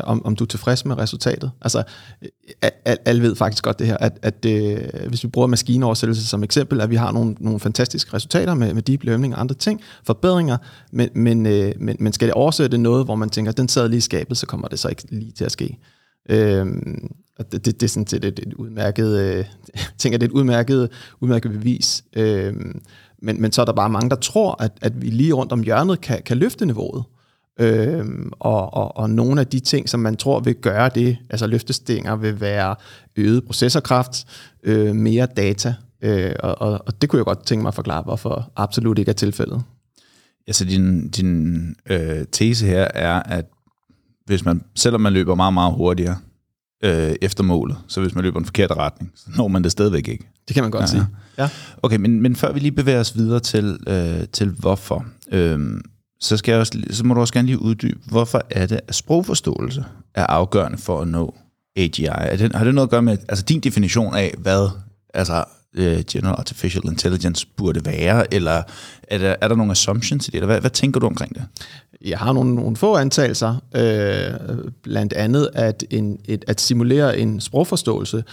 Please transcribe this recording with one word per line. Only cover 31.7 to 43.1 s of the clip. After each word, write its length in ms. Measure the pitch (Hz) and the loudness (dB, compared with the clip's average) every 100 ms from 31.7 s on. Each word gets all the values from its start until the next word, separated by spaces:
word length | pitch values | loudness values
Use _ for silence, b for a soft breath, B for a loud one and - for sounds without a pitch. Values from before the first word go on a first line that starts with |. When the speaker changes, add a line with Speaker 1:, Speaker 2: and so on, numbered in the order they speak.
| - - 107 95 107 | -6 -2 -4 -2 -2
Speaker 1:
vil 240 | 107 101 | -2 -2
være 340 | 101 101 95 98 B B B - | -2 0 -2 -4 B B B 0
øget 280 | 104 123 | 4 4
processorkraft, 800 | - - 123 151 - 127 127 - - B B B | 2 0 2 2 2 0 0 -6 -12 B B B
øh, 320 | 104 107 107 | 0 2 2
mere 320 | 107 110 113 127 104 | 2 2 4 2 2
data. 380 | 98 104 120 117 - - | 0 0 -2 -4 -10 -4
Øh, 300 | 107 98 92 - | 0 0 0 -2
og, 200 | 95 - | -4 -2
og, 180 | 107 104 - | -2 -4 -4
og 160 | - | -2
det 80 | 143 | 2
kunne 80 | 135 | 2
jeg 60 | |
godt 220 | 107 101 - | 2 -2 -2
tænke 160 | 110 | -2
mig 60 | 104 | -2
at 60 | |
forklare, 280 | - - 78 | -4 -4 -4
hvorfor 500 | - - - - - - | -4 -4 -4 -4 -6 -4
absolut 420 | 104 - 113 107 | -2 0 2 2
ikke 100 | 95 | 2
er 60 | |
tilfældet. 480 | 101 104 - - 123 - _ _ _ b b b b - | 0 0 -2 -4 -4 -8 _ _ _ b b b b -4
Speaker 2:
Ja, 40 | |
så 120 | 101 | -2
din, 440 | 92 95 92 87 - | 2 2 4 2 -2
din, 600 | 92 92 85 80 82 85 - - | -2 0 2 0 -2 -4 -8 -2
øh, 340 | 90 80 78 - | -2 -2 -4 -4
tese 340 | - 110 113 101 | 0 2 2 2
her 220 | 92 - | 2 2
er, 280 | - 85 | 0 0